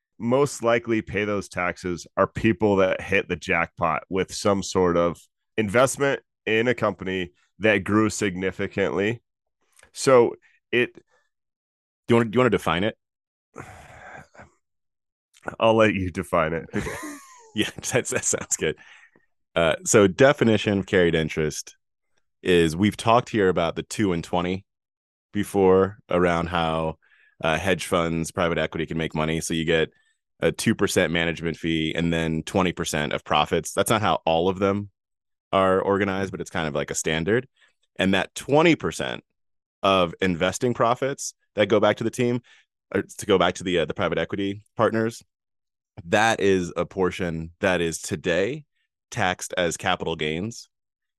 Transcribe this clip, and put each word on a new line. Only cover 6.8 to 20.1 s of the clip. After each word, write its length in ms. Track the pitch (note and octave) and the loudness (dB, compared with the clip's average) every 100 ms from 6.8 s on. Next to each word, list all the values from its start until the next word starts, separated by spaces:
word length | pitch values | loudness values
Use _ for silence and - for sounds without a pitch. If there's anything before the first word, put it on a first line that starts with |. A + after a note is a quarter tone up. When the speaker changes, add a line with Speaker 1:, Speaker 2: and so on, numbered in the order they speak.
| G#2+ F2 F#2+ F#2 F2 _ _ - | -2 -2 -6 -4 -6 _ _ -2
Speaker 1:
that 240 | G#2 G2+ | 2 2
grew 260 | F2+ G#2+ G#2+ | 2 2 2
significantly. 1120 | - G#2 F2+ F#2+ - G2 G2+ F#2 D#2 G2+ A#2 _ _ _ _ _ _ _ | 0 -4 -2 -6 -4 -6 -2 -2 0 -2 -4 _ _ _ _ _ _ _
So 420 | - C3+ B2+ A2+ - _ _ _ | -4 4 6 6 -2 _ _ _
it 220 | A#2+ A#2+ | -2 -2
Speaker 2:
Do 80 | - _ _ _ _ _ _ _ _ _ _ - | -6 _ _ _ _ _ _ _ _ _ _ 2
you 80 | A#2 | 2
wanna, 140 | A#2 | 4
do 60 | A#2+ | 2
you 40 | |
wanna 100 | B2+ | 2
define 320 | F#2+ - E2 | 2 0 0
it? 140 | G#2+ - _ _ _ _ _ | -2 -4 _ _ _ _ _
Speaker 1:
<sighs> 100 | - - - - - - - - - - _ _ _ _ _ _ _ _ _ - - | -20 -20 -20 -20 -20 -20 -20 -20 -20 -20 _ _ _ _ _ _ _ _ _ -12 0
I'll 160 | A2+ A2+ | 2 4
let 180 | A2 | 4
you 160 | G2 F2+ | 2 -4
define 420 | F2 E2+ F2 D#2+ | -6 -2 0 0
it. 140 | E2 - | -2 -6
Speaker 2:
<laughs> 120 | G#2 - - - - - - - | -8 -8 -10 -12 -16 -20 -20 -10
Yeah, 160 | G#2+ - - - | -4 -4 -6 -4
that, 140 | B2 - | -4 -2
that 160 | B2 - | -4 -4
sounds 320 | - - - | -4 -6 -4
good. 180 | D#2+ - - - _ _ _ _ _ | -4 -4 -14 -20 _ _ _ _ _
Uh, 220 | E2+ E2 D2 - | 0 0 0 2
so 200 | A2+ | 4
definition 720 | G2 | 4